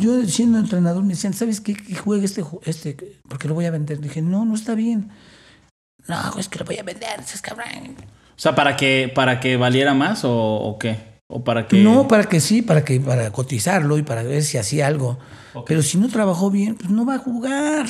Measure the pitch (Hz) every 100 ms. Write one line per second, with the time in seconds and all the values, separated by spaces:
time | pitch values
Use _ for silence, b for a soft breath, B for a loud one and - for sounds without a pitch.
0 | 214 254 214 156 233 226 208 180 170 180
1 | 196 175 202 190 233 208 - 202 - 175
2 | 208 208 196 208 151 170 - 165 151 135
3 | - - - 139 143 156 170 160 147 147
4 | 147 160 165 196 226 214 214 220 226 226
5 | 196 B B B B B B _ _ _
6 | - 170 - 202 190 - - 214 190 196
7 | - 208 - 196 - 233 233 - - 269
8 | - b b - 160 135 143 131 135 131
9 | 127 139 131 123 131 127 123 131 139 135
10 | 160 214 135 117 110 107 107 104 117 110
11 | - - - 123 120 117 110 196 214 247
12 | 269 214 202 170 - 220 233 156 - 131
13 | 135 123 113 107 127 120 170 190 147 151
14 | 151 117 117 143 151 135 101 143 139 151
15 | 127 127 B B B 127 - 156 139 175
16 | 247 240 202 170 196 202 208 220 180 214
17 | 240 269 269 240 262 277 294 302 254